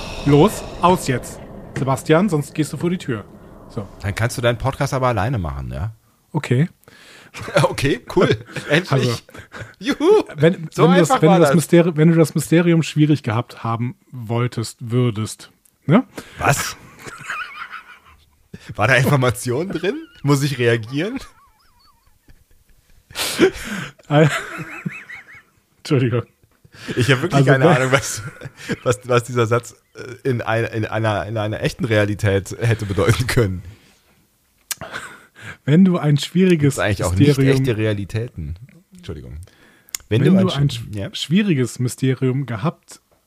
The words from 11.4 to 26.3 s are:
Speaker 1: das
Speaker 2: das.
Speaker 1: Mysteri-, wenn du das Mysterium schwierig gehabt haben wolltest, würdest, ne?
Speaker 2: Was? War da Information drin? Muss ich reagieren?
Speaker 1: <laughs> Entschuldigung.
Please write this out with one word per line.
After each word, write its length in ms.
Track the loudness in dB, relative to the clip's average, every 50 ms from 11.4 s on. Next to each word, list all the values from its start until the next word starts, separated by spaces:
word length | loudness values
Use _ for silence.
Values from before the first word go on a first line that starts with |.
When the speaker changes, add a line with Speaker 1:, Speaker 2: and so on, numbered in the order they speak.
Speaker 1:
das 80 | 6 6
Speaker 2:
das. 60 | 4
Speaker 1:
Mysteri-, 420 | 2 2 4 4 4 4 4 4 4
wenn 120 | 4 6
du 60 | 6
das 200 | 6 4 2 2
Mysterium 480 | -2 0 2 2 4 4 4 2 2 0
schwierig 400 | 0 0 2 4 4 2 2 0
gehabt 400 | -2 -2 -2 -4 -6 -10 -10 -6
haben 320 | -4 -4 -4 -4 -6 -8 _ _ _
wolltest, 800 | -16 -14 -8 -4 -2 -2 -2 -2 -4 -6 -8 -8 -10 -14 -8 -4
würdest, 580 | -2 0 0 0 -2 -4 -6 -8 -8 -12 -20 -20 _ _ _ _ _ _ _ 2
ne? 160 | 2 2 2 0 -6 -18 -18 -16 -10 -4
Speaker 2:
Was? 400 | 0 0 0 0 -2 -8 -10 -12 -18 -20 -20 -20 -18 -18 -18 -16 -14 -12 -12 -12 -12 -14 -14 -16 -16 -16 -16 -18 -20 -20 -20 -20 _ _ _ _ _ _ _ _ _ _ -20 -20 -18 -12 -6
War 120 | -2 2 4
da 60 | 4
Information 760 | 4 4 4 2 2 2 2 0 -2 -4 -4 -4 -4 -4 -4
drin? 260 | -6 -4 -4 -4 -4 -6 -8 -16 _ -4
Muss 220 | 0 2 2 2 2
ich 160 | -2 -2 0
reagieren? 580 | 2 2 2 0 -2 -4 -6 -4 -4 -4 -6 -8 -12 -14 -20 _ _ _ _ _ _ _ _ _ _ _ _ _ _ _ _ _ _ -20 -20 _ _ _ _ _ _ _ _ _ _ _ _ _ _ -14 -10 -8 -6 -4 0 2 2 2 0 -2 -10 -12 -10 -10 -12 -12 -16 _ _ 2
Speaker 1:
<laughs> 220 | 4 6 6 4 4 0 -6 -10 -12 -14 -14 -14 -14 -12 -12 -12 -12 -14 -16 -18 -20 -20 -20 -20 -20 -20 _ _ _ _ _ _ _ _
Entschuldigung. 460 | -4 -2 0 2 2 2 0 -2 -4 -6